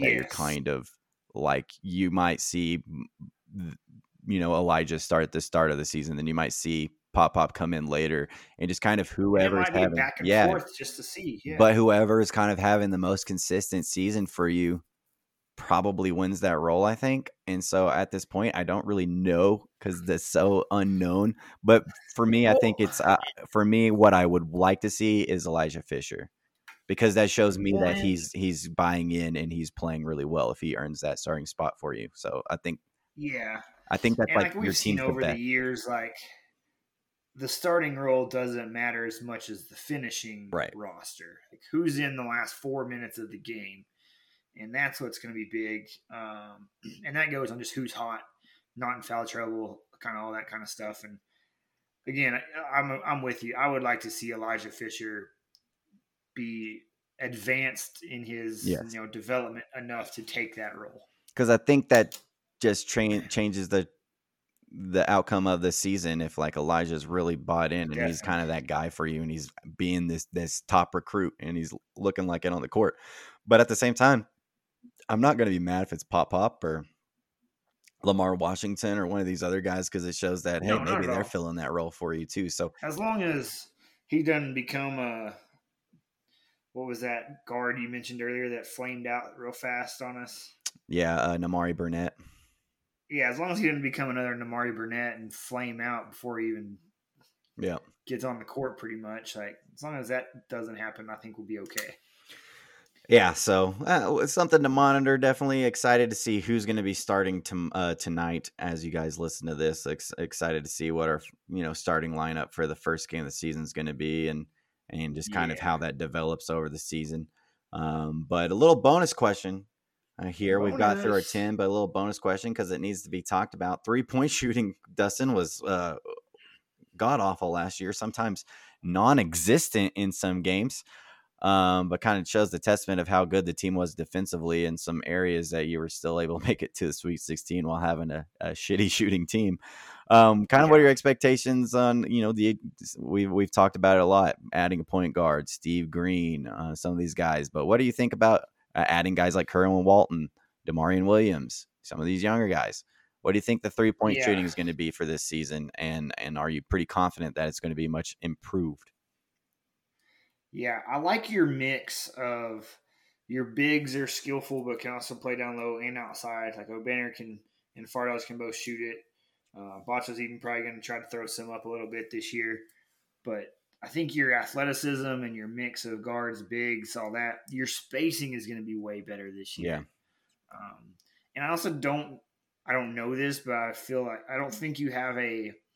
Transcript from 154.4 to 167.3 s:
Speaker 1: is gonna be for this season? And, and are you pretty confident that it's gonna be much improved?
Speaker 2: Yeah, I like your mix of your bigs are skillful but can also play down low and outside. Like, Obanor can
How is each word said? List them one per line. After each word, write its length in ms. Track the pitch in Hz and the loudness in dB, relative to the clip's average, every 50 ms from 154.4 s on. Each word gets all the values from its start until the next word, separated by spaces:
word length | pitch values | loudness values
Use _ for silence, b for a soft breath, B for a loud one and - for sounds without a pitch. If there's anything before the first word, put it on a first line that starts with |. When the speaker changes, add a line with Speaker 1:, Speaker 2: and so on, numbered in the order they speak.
| 92 | 0
Speaker 1:
is 80 | 87 85 | -2 -2
gonna 180 | - 85 85 82 | -2 -4 -4 -2
be 160 | 73 82 80 - | -2 -4 -4 -4
for 140 | - 85 | -4 -4
this 180 | 78 80 76 - | -2 -2 -4 -4
season? 460 | - 80 78 78 67 78 76 76 73 - | -4 -4 -4 -4 -4 -6 -6 -8 -8 -8
And, 360 | - 78 80 80 80 76 71 - - | -6 -6 -4 -4 -4 -6 -6 -8 -8
and 200 | - 71 78 73 | -8 -8 -6 -4
are 120 | 76 80 | -4 -2
you 120 | 80 71 71 | -4 -4 -4
pretty 240 | _ 98 92 82 | _ -2 0 0
confident 500 | - - 92 90 87 - - 85 76 - | 0 0 2 2 2 0 -2 -6 -6 -4
that 120 | 78 78 78 | -2 -2 -2
it's 120 | - - | -4 -4
gonna 140 | - 82 78 | -6 -6 -4
be 120 | 76 80 80 | -4 -2 -2
much 280 | 80 80 - - - - - | -4 -4 -6 -8 -10 -8 -8
improved? 680 | 85 78 - - - - 95 85 78 73 - _ _ _ _ _ _ _ _ _ _ _ _ _ _ _ _ _ _ _ _ _ _ _ _ _ _ _ _ _ _ _ _ _ _ - | -8 -8 -8 -8 -6 -4 -2 -2 -2 -4 -8 _ _ _ _ _ _ _ _ _ _ _ _ _ _ _ _ _ _ _ _ _ _ _ _ _ _ _ _ _ _ _ _ _ _ -10
Speaker 2:
Yeah, 280 | 120 120 123 117 113 - 113 | -6 -6 -4 -4 -6 -6 -4
I 100 | 131 147 | -4 -2
like 320 | 156 175 214 220 220 220 | 0 0 0 0 -2 -2
your 160 | 220 196 165 | 2 4 4
mix 640 | 147 135 135 131 135 135 127 - - - - - - | 4 2 0 0 -2 -2 -2 -4 -8 -10 -10 -10 -10
of 680 | - 127 127 123 120 117 117 113 113 110 107 - - _ _ _ _ _ _ _ _ _ _ | -10 -8 -6 -4 -4 -4 -4 -6 -8 -10 -12 -16 -20 _ _ _ _ _ _ _ _ _ _
your 180 | - 120 131 123 | -8 -6 -4 -4
bigs 500 | 113 113 107 143 151 151 147 147 135 131 | -4 -2 0 2 2 2 2 0 -2 -4
are 120 | 139 135 | -4 -4
skillful 580 | 127 - - - 143 139 135 - - 139 131 120 | -4 -6 -8 -6 -6 -6 -6 -6 -6 -6 -6 -4
but 140 | 123 120 - | -6 -6 -6
can 120 | - 127 123 | -8 -8 -10
also 220 | 120 120 - 131 | -10 -10 -12 -12
play 220 | 123 - 127 123 | -10 -6 -6 -4
down 200 | 123 123 120 120 120 | -4 -4 -6 -6 -6
low 200 | 117 117 117 117 | -6 -6 -6 -6
and 200 | 120 123 127 123 | -6 -8 -8 -8
outside. 580 | 117 110 - - - 120 117 113 113 110 107 | -10 -12 -12 -12 -10 -10 -8 -8 -8 -8 -10
Like, 120 | 107 104 110 | -12 -12 -12
Obanor 460 | 113 110 110 123 123 123 123 120 - | -12 -8 -4 -2 -2 -2 -2 -6 -8
can 260 | - 117 113 | -12 -14 -16